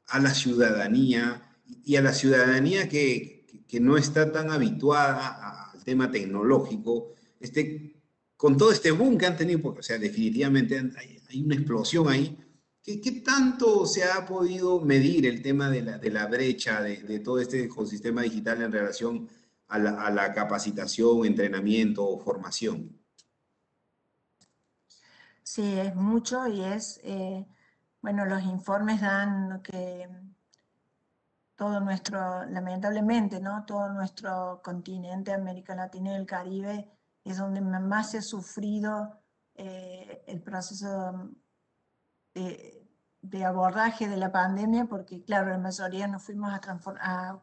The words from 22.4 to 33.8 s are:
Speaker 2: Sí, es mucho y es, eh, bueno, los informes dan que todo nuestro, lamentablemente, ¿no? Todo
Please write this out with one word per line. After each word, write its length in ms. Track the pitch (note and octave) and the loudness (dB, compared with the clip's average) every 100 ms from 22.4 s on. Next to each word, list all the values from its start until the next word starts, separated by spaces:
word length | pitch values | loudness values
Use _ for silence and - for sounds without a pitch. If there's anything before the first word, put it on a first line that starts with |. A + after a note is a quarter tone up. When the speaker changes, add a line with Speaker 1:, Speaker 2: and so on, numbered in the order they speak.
| F#2 - A2 E2 - - _ _ _ _ _ _ _ _ _ _ _ _ _ _ _ _ _ _ _ _ _ _ - _ | -6 -4 -4 -4 -10 -16 _ _ _ _ _ _ _ _ _ _ _ _ _ _ _ _ _ _ _ _ _ _ -20 _
Speaker 2:
Sí, 360 | - - G3+ F#3+ | -10 -4 -2 0
es 140 | G3 F3+ | -2 0
mucho 520 | G3 A#3 A#3 B3+ B3+ | 2 2 0 -2 -2
y 160 | G3+ | -2
es, 380 | F#3+ G#3 A3 - | -2 -4 -6 -12
eh, 420 | - G3 F#3 F#3+ G3 _ _ _ _ _ | -10 -6 -6 -8 -12 _ _ _ _ _
bueno, 240 | G#3 G3+ G3 | -4 -2 0
los 180 | F#3+ | -2
informes 580 | F#3 F#3 F#3+ G3 G#3+ A3 | -2 -4 -2 -2 0 0
dan 600 | G3+ G3 G3+ G3 F#3+ F#3+ | 0 0 0 -2 -4 -6
que 440 | F#3 F#3 F3+ F3+ F3+ F3+ F#3+ F#3+ _ _ _ _ _ _ _ _ _ _ _ _ | -10 -10 -10 -10 -14 -18 -20 -20 _ _ _ _ _ _ _ _ _ _ _ _
todo 220 | G3+ G#3 | -4 -2
nuestro, 640 | G3 F#3+ - G3+ F#3 F3+ F3 | -2 -4 -4 -4 -4 -6 -6
lamentablemente, 920 | F#3 F#3 F#3 G3+ G#3+ G#3+ A#3 G#3 G3 | -8 -6 -4 -4 0 2 2 0 -2
¿no? 260 | G3 G#3 G#3 | -6 -8 -6
Todo 260 | G3+ | -6